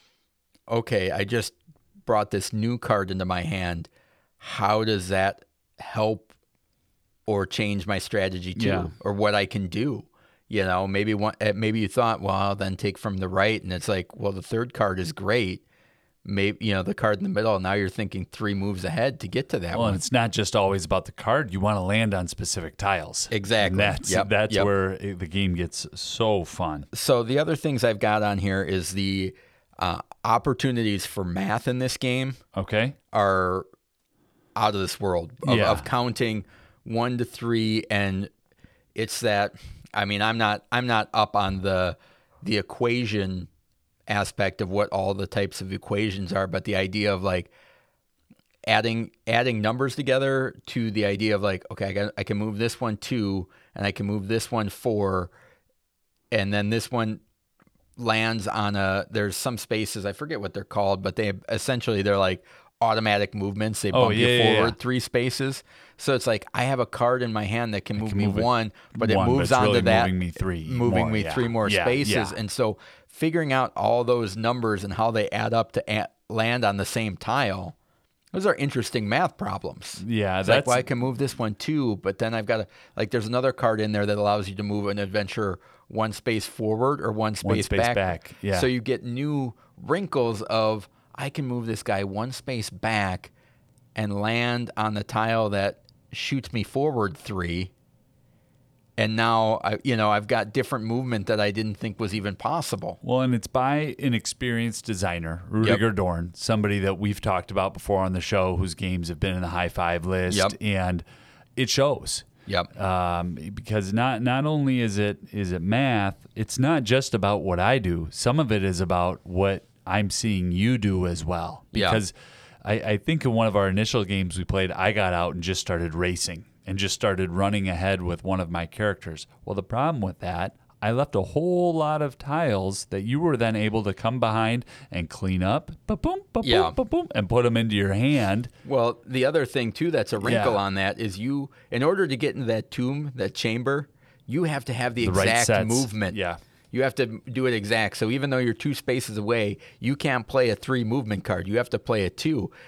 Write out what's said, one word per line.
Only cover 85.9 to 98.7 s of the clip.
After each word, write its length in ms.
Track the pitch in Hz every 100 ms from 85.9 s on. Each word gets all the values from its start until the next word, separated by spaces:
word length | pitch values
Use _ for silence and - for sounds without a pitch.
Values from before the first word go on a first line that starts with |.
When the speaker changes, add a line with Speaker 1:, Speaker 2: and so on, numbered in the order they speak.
| 107 110
Speaker 1:
space 340 | 107 - 110 -
forward 540 | - 110 110 127 143
or 100 | 104
one 240 | 107 110 104
Speaker 2:
One 140 | - 110
Speaker 1:
space 80 | 98
Speaker 2:
space 140 | 101
Speaker 1:
back. 140 | 117 113
Speaker 2:
back, 380 | 95 85 - -
yeah. 200 | 101 95
Speaker 1:
So 80 | 127
you 120 | 127
get 220 | 117 127
new 520 | 120 120 147 147 127 - _ -
wrinkles 600 | - 160 196 143 117 107
of, 460 | 107 110 110 110 - _ _ -
I 100 | 135
can 180 | - 135
move 180 | 123 117
this 160 | 110
guy 220 | - 101
one 260 | 101 98 120
space 400 | 127 - 123 104
back 640 | 90 110 110 98 92 - _ _ _ _ _ _ -
and 240 | 107 101
land 500 | 107 117 120 120 120 -
on 180 | 107
the 80 | 104
tile 480 | 107 - 113 113 110
that 300 | 101 98 - _ _ _
shoots 400 | - - 135 -
me 100 | 120
forward 540 | 98 135 147 131 101 78
three. 560 | - 101 87 87 92 - _ _ _ _ _ _ _ _ _